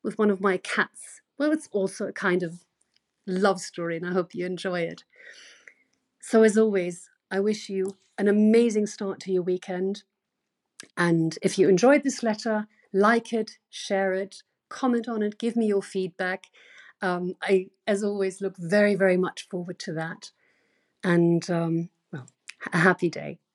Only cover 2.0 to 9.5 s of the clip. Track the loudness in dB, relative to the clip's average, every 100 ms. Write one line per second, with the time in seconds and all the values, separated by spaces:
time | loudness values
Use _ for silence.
2 | -10 -4 0 0 -2 -10 _ _ _ _
3 | _ _ -6 0 0 0 -6 -8 -6 -6
4 | -2 -2 -4 -8 -8 -6 -4 -4 -4 -8
5 | _ _ -20 -20 -20 -20 -20 _ _ _
6 | _ _ 2 6 6 6 2 0 -4 -8
7 | -18 _ _ -2 0 -2 -4 -4 -4 -8
8 | _ 0 2 6 6 6 4 2 -2 -4
9 | -8 -8 -2 -2 0